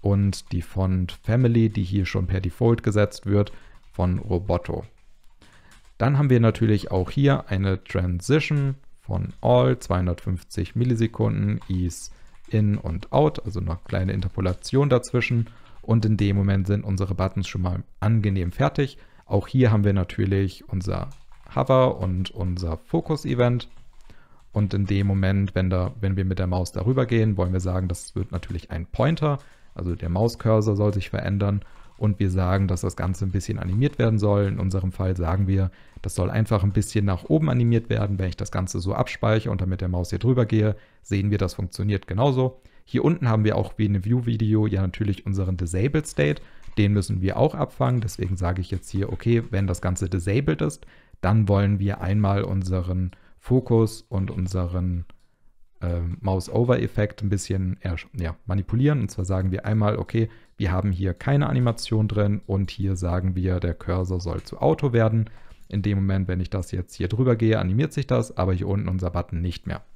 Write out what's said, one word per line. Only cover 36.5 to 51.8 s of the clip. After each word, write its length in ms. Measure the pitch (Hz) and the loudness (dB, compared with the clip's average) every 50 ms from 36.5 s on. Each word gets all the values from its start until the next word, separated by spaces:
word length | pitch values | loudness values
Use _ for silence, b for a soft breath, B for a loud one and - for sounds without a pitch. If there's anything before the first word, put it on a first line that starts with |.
| 113 101 90 | 2 2 2
ein 80 | 104 98 | 2 2
bisschen 320 | 104 98 - - 110 101 | 2 0 0 0 0 0
nach 200 | 101 95 87 - | 2 0 -2 0
oben 240 | - 151 160 156 156 | 0 2 2 2 2
animiert 400 | - 123 120 117 117 113 113 - | 2 2 2 4 2 2 2 0
werden. 300 | 110 110 104 101 101 95 | -2 -2 0 -2 -2 -2
Wenn 100 | 95 90 | -2 -4
ich 80 | 87 | -4
das 140 | - 98 101 | -6 -8 -6
Ganze 300 | - 95 92 92 - 98 | -4 -4 -4 -2 -4 -4
so 140 | 87 95 98 | -4 -2 -2
abspeichere 580 | - 123 - - - - 113 110 110 - 120 104 | -2 -2 -4 -4 -2 0 2 2 0 0 -2 -4
und 80 | 92 | -2
dann 80 | 92 95 | -2 -2
mit 120 | 92 90 | -2 -2
der 80 | 95 90 | -2 -2
Maus 220 | 90 90 87 87 | -2 -2 -2 -2
hier 80 | - 90 | -4 -2
drüber 260 | - 120 131 123 117 | 2 2 2 2 2
gehe, 300 | 110 - 110 104 107 104 b b b b b b | 2 2 2 2 2 0 b b b b b b
sehen 280 | - 101 98 98 104 | -4 -2 0 0 0
wir, 80 | 104 101 | 0 0
das 160 | 101 90 - | 0 -2 -2
funktioniert 540 | - 95 87 - - 95 101 104 95 - - | -4 -8 -8 -6 -4 -2 -2 -2 -2 -4 -6
genauso. 520 | - 95 127 143 131 127 131 127 131 b b b b b b | -2 0 2 2 2 2 0 -2 -2 b b b b b b
Hier 200 | _ - 123 - | _ -2 2 2
unten 240 | 151 170 170 - 117 | 2 2 2 0 0
haben 160 | 110 110 110 | 2 2 2
wir 120 | 107 104 | 2 2
auch 180 | - 101 - - | 0 -2 -4 -2
wie 100 | - 110 | -2 0
in 80 | 104 101 | 0 0
einem 100 | 98 92 | 0 0
View-Video 640 | 107 120 123 120 120 117 110 113 107 107 107 107 | 0 0 0 0 -2 -2 0 2 2 4 4 2
ja 160 | 107 101 95 95 | 2 2 0 0
natürlich 420 | 92 92 - 110 104 98 - - | -2 -2 -2 -2 -2 -2 -2 -2
unseren 320 | - 98 95 95 90 92 | -4 -2 -2 0 -2 -2
Disabled 520 | 87 92 85 87 92 104 139 - 156 147 - | -2 -2 -4 -2 0 -2 0 0 -2 -4 -2
State. 340 | - - 71 73 147 - B B B B B B B - | -2 0 0 0 0 -2 B B B B B B B 2
Den 160 | 101 101 104 | 2 4 4
müssen 280 | 104 92 - 104 95 92 | 2 2 0 -2 0 0
wir 140 | 95 - | -2 2
auch 180 | - 123 156 - | 2 2 2 2
abfangen. 460 | 180 147 - - - 131 127 123 123 | -2 -4 -6 -2 -2 0 0 0 0
Deswegen 360 | 110 104 - - - 90 95 | -2 -4 -4 -4 -4 -4 -2
sage 240 | 90 92 87 90 92 | -2 0 -2 0 -2
ich 120 | 92 - - | -4 -4 -6
jetzt 180 | 90 - - | -8 -8 -6
hier, 220 | - - 98 - - | -4 -4 -4 -2 -4
okay, 320 | - - 120 120 117 113 - | -4 0 2 2 2 0 0
wenn 180 | 110 98 98 92 | -2 -2 0 0
das 120 | 90 - | -2 -2
Ganze 280 | - 95 92 - 101 87 | -2 -2 -2 0 -2 -2
disabled 540 | 90 95 87 98 98 123 143 151 156 147 - | -2 -2 -2 0 0 0 2 0 0 0 -2
ist, 240 | 151 - - B B B B B B B B | -4 -4 -6 B B B B B B B B
dann 280 | - - 107 110 107 98 | 0 2 4 4 4 6
wollen 300 | 101 98 101 98 104 | 4 4 4 4 2
wir 220 | 98 | 2